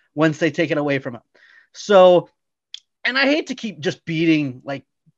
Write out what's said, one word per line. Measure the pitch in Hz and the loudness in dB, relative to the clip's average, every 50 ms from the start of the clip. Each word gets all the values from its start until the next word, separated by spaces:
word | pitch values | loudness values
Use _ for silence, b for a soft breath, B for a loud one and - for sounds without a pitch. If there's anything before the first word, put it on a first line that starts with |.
| b b b | b b b
once | 147 156 160 147 - | 0 0 0 0 0
they | 175 151 | -2 -2
take | - - 165 143 | -2 -2 -4 -2
it | 160 147 | -2 -4
away | 147 147 139 | -2 -2 -4
from | 131 - 135 120 | -4 -6 -10 -14
him. | 110 _ _ _ b b b b b b b b | -16 _ _ _ b b b b b b b b
So, | - - - 208 185 185 185 180 170 175 - _ _ _ _ _ _ _ _ - - _ _ _ _ - | -12 -2 4 6 6 8 8 6 4 2 -2 _ _ _ _ _ _ _ _ -20 -20 _ _ _ _ -8
and | 233 247 269 | -4 -2 0
I | 277 | 0
hate | 269 294 330 - | 0 0 -2 -4
to | - 262 | -8 -10
keep | - - 214 170 147 | -10 -10 -12 -10 -8
just | 143 180 - - _ | -8 -8 -8 -8 _
beating, | - 165 160 170 165 156 151 147 135 123 127 - | -8 -4 -2 0 0 0 0 0 -4 -8 -12 -12
like, | 139 139 139 - _ _ _ _ _ _ | -12 -12 -12 -14 _ _ _ _ _ _